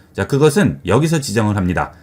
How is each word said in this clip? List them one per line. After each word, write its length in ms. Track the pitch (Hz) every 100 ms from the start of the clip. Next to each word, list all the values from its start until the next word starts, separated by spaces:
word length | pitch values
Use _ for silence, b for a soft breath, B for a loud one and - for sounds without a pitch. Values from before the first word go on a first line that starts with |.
| B
자, 140 | - 98
그것은 540 | 139 151 175 143 69
여기서 360 | - 110 160 165
지정을 360 | 131 104 107 101
합니다. 360 | 90 80 71 b